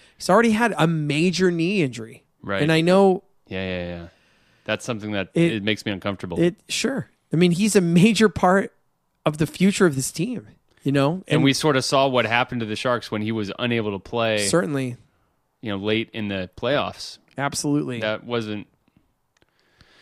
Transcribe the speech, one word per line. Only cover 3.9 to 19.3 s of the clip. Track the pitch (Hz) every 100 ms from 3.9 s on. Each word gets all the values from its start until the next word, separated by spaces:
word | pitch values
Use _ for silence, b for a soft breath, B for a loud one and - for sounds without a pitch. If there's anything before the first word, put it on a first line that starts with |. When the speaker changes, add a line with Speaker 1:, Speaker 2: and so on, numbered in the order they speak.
| 87 85 _ _ _ _ _
Speaker 2:
That's | - 107
something | - 110 107
that | 104 92
Speaker 1:
It | 170 170
Speaker 2:
it | 110
makes | 101 104
me | 110
uncomfortable. | 95 104 95 92 85
Speaker 1:
It, | 175 - _
sure. | - - 269 - _ _
I | 156
mean, | 180
he's | 165 214
a | 202
major | 170 170 214 202 214
part | - 180 196 - - _ _ _ _ 156
of | 151
the | 156
future | - 190 - 185
of | 135
this | 127
team, | - 127 117 104 _ _ _
you | 139
know? | 139 139
Speaker 2:
And | 185 -
Speaker 1:
And | 151
Speaker 2:
we | 139
sort | 131 156 131
of |
saw | - 139 135
what | 123 110
happened | 120 127 123
to | 110
the | 107
Sharks | 131 120 -
when | 107
he | 107
was | 113 98 -
unable | 120 117 107
to | 98
play, | - 120 113 107 101
Speaker 1:
Certainly. | 165 185 139 127 120 _ _ _ _ _ _
Speaker 2:
you | 117
know, | 98
late | 104 110 117
in | 113 104
the | 98 90 -
playoffs. | 120 143 90 - - - _ -
Speaker 1:
Absolutely. | 139 - 151 147 143 120
Speaker 2:
That | 110 107
wasn't | 113 120 107 104 - _ _ _ _ _ _